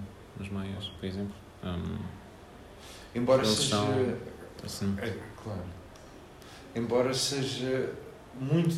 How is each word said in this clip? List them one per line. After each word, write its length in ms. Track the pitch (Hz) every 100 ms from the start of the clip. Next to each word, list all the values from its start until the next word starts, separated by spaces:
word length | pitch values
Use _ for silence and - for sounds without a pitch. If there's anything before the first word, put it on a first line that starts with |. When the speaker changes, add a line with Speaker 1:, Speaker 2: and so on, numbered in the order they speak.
| 101 - - -
Speaker 1:
os 80 | 98
maias, 380 | 98 98 98 101 -
por 60 |
exemplo. 300 | 95 95 101 - - -
Hum, 360 | 90 87 85 87 - - - - - - - - - - -
Speaker 2:
Embora 280 | 120 120 131
Speaker 1:
eles 100 | 110 107
Speaker 2:
seja 100 | - 107
Speaker 1:
são, 380 | 104 104 123 - - - - -
assim. 300 | - - 98 98
Speaker 2:
É, 160 | 113 101 - -
claro. 160 | 113 98 90 87 - - - - - - - - -
Embora 380 | 117 117 120 127
seja 800 | 131 - 139 120 117 127 131 - - - - - 123
muito 340 | 135 165 160